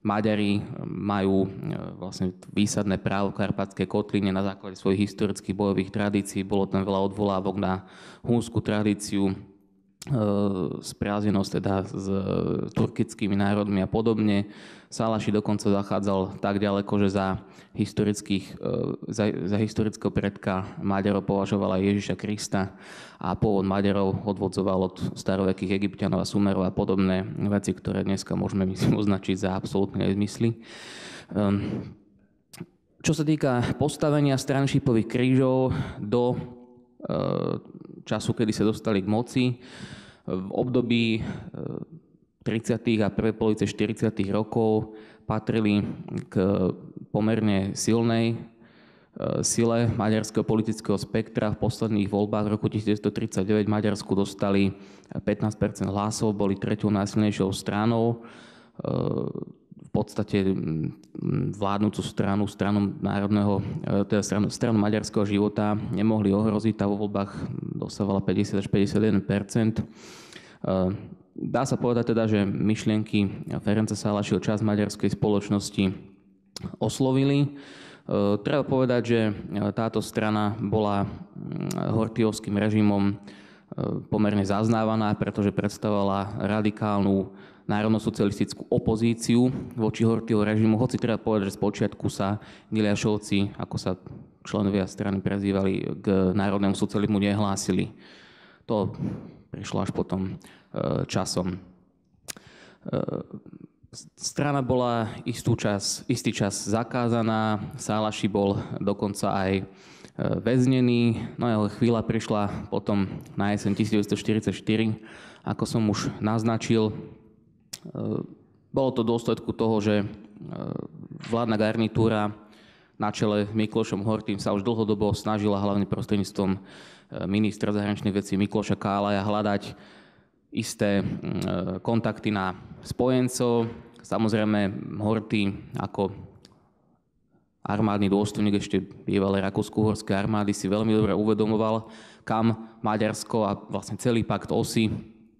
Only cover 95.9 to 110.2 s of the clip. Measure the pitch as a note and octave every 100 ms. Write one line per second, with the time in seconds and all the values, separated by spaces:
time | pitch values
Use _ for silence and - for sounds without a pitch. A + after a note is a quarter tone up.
95.9 | - G#2+ F#2+ F#2 G2+ G2+ G2 G2 F#2+ G#2
96.9 | G#2+ G#2 G2+ G2+ G2+ G2+ G2 - F#2 F#2+
97.9 | - - - - - - - - A2 F#2+
98.9 | - - - - - - - G2 G2+ G2
99.9 | - - F#2+ F#2 - - - _ - -
100.9 | - - - F#2 G2+ F2+ F#2 - - _
101.9 | _ _ _ - - - - - - -
102.9 | - - - - - - - - _ -
103.9 | - - _ - - D3 C#3 B2 B2+ B2
104.9 | A#2 A2 - - A2+ - A2+ A2 G2+ -
105.9 | - - B2 A#2 G#2+ G2+ - A#2 A2 A#2
106.9 | B2+ A#2+ A#2 A2+ A2 A2 G#2+ - - -
107.9 | G#2+ G#2+ G#2 G#2+ G2+ G2 G2 - - G2
108.9 | G2+ G#2 F#2+ G2+ G2+ F#2+ F#2+ - - -
109.9 | - - -